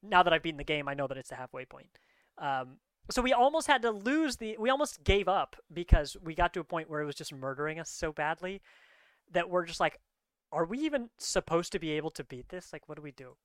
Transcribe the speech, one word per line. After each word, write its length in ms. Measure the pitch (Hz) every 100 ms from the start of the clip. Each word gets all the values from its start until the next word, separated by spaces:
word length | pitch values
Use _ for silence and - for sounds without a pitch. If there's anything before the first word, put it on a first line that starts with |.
| 202
Now 140 | 180
that 100 | 175
I've 100 | 160
beaten 160 | 165 147
the 60 |
game, 240 | 143 151 139
I 60 |
know 120 | 143 135
that 100 | 131
it's 140 | 127
the 60 | 131
halfway 280 | 127 131
point. 340 | 127 135 - _ _ _ _ -
Um, 400 | - 135 127 131 _ _ -
so 120 | -
we 100 | 247
almost 340 | 240 254 320 302
had 160 | 269
to 80 | 233
lose 460 | 214 202 294 311 240
the, 200 | 220 220
we 120 | 220
almost 340 | 269 294 -
gave 240 | 147 196 180
up 280 | 190 143 - -
because 440 | 160 175 165 147 -
we 120 | 160
got 180 | 160 175
to 60 | 185
a 40 |
point 260 | 160 165 156
where 100 | 151
it 60 | 151
was 80 |
just 180 | 139 156
murdering 460 | 139 131 135 151 156
us 100 | 165
so 240 | - 160
badly 480 | 156 151 165 180 196 _ - _ _ _ _ _
that 160 | 175 170
we're 160 | 180
just 160 | 170 165
like, 180 | 165 - _ _ _ _ _
"Are 120 | 151
we 140 | 165 240
even 320 | 311 277 240 _
supposed 540 | - 190 - 165 175
to 60 | 190
be 140 | 160
able 180 | 151 156
to 120 | -
beat 240 | 139 185 180
this? 240 | 185 -
Like, 160 | 160 _
what 80 | 151
do 60 |
we 100 | 147
do?" 240 | 131 127 -